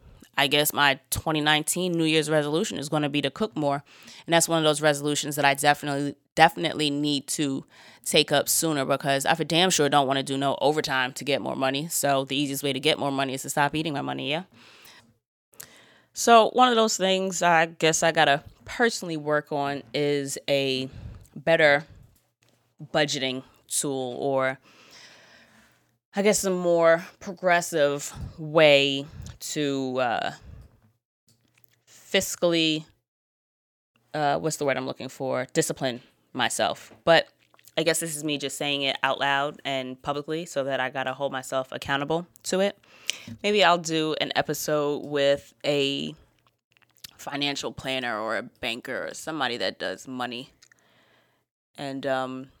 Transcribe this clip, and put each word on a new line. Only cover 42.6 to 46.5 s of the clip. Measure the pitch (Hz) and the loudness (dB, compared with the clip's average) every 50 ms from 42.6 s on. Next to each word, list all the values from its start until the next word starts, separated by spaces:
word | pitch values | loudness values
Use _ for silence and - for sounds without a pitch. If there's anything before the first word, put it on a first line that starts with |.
| 196 202 - _ _ _ - - - - - - - - - - - | 0 0 -2 _ _ _ -20 -16 -10 -10 -10 -10 -10 -16 -12 -6 -2
Maybe | 202 208 208 | 0 4 6
I'll | 185 170 175 175 | 6 6 6 4
do | 160 165 165 160 156 156 147 - | 2 -2 -2 -2 0 -2 -2 -2
an | - - - | -4 -2 -2
episode | - 143 - 147 - - - 151 147 147 147 147 143 - | -2 -2 -2 -2 -4 -2 -2 0 0 0 0 -2 -4 -6
with | 147 147 143 139 143 143 143 - - _ _ - | -4 -2 2 2 2 2 0 -2 -12 _ _ -4
a | 147 147 143 139 139 139 143 156 151 156 - _ _ _ _ _ _ | -2 0 0 0 0 -2 -4 -8 -8 -10 -14 _ _ _ _ _ _